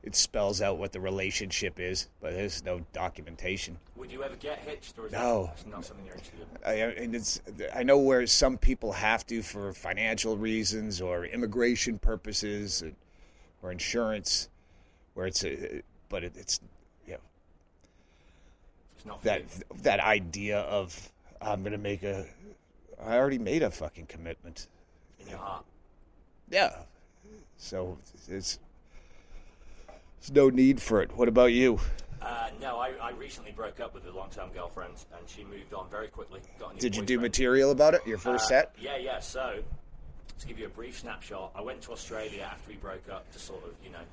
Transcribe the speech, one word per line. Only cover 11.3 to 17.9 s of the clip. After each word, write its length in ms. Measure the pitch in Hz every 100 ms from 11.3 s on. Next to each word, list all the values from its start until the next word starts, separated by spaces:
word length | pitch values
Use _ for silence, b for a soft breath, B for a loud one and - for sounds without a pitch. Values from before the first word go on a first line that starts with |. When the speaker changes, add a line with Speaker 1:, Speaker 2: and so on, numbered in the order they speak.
| 120 120 113 120 117 - 110
Speaker 1:
purposes 840 | - 110 - 107 104 104 104 -
and, 120 | 80 - _ b b b b _
or 80 | 92
insurance, 760 | 87 - 120 113 107 95 - - b b b b b b -
where 100 | 92
it's 180 | 92 92
a, 360 | 69 - - - _ _
but 140 | 98 85
it, 80 | -
it's, 240 | - - - - _ _ -
you 60 |
know, 60 | - - _ _ _ _ _ b